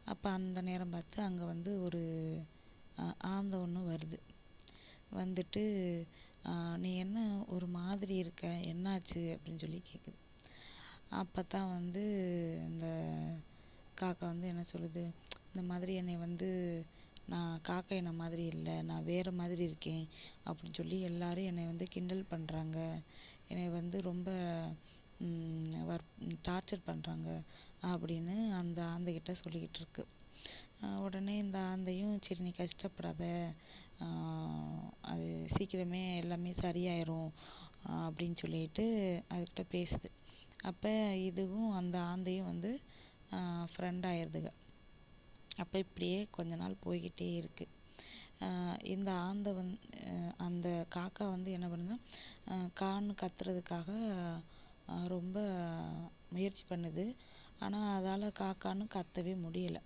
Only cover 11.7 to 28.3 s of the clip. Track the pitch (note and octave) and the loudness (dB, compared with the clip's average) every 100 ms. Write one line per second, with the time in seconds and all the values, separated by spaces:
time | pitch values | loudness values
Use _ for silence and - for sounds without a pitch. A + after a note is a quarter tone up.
11.7 | F3+ F3 F#3 G#3 G3+ F3+ F3 E3 E3 E3 | 2 0 2 2 4 4 4 2 0 0
12.7 | E3 E3 E3 D#3+ D#3+ D#3 D#3+ - - - | 0 0 0 0 0 0 -2 -8 -16 -18
13.7 | - - - F#3 F3 F3 E3+ F3+ F3 E3+ | -18 -12 0 0 0 -2 0 0 0 -2
14.7 | E3+ E3 E3 E3+ E3 - - - F#3 F3+ | -2 -2 0 -2 -4 -12 -14 -6 -2 0
15.7 | F3+ F#3 F#3+ F3+ E3+ E3+ F3 F#3 F3+ F3 | 0 2 2 2 0 0 0 2 2 2
16.7 | E3+ D#3+ - - - - E3+ E3+ E3 D#3+ | 0 -4 -12 -16 -14 -4 0 0 0 0
17.7 | F3+ F3+ F#3+ F3 E3 E3 E3 E3 D#3+ D#3+ | 0 2 0 2 0 0 0 0 0 0
18.7 | E3 E3 E3 D#3+ F3 F#3 F3+ F3 F3 E3+ | 0 0 0 4 4 4 2 2 2 2
19.7 | D#3 D#3 D#3+ D#3+ - - - E3 D#3+ E3 | 0 -2 0 -2 -8 -14 -8 -6 -4 -4
20.7 | D#3+ E3 F#3+ F3+ E3+ F3 F3 F#3+ F3 E3+ | -4 0 0 2 2 2 2 2 0 0
21.7 | E3 F#3 F3+ F3+ F#3+ F#3+ E3 D#3 D#3+ D#3+ | 0 -2 0 0 0 0 -2 0 0 2
22.7 | D#3+ D#3+ D#3+ - - - - - F3+ F3 | 2 0 -2 -6 -16 -16 -18 -4 0 2
23.7 | E3+ F3 F#3+ F#3 F3+ F3+ F#3 F3 E3 E3 | 2 2 0 2 0 0 2 2 2 0
24.7 | D#3+ - - - - F3 E3 E3 D#3+ D#3+ | -4 -10 -20 -20 -4 0 0 0 0 0
25.7 | D#3+ E3 E3+ D#3+ - E3+ E3 F3+ F3+ - | 0 0 -2 -4 -6 -4 -2 0 0 0
26.7 | F#3+ - D#3+ D#3+ D#3+ D#3+ E3 D#3+ - - | -4 -2 -2 -2 -2 -2 -2 -6 -14 -16
27.7 | - F3+ F3 E3 E3 E3+ | -4 0 0 2 0 2